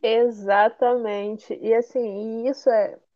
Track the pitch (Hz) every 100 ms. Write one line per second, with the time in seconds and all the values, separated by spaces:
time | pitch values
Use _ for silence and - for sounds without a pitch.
0 | 220 226 240 214 196 202 220 - 247 247
1 | 220 202 208 214 - - 214 226 233 254
2 | 226 196 220 226 247 262 262 220 196 -
3 | _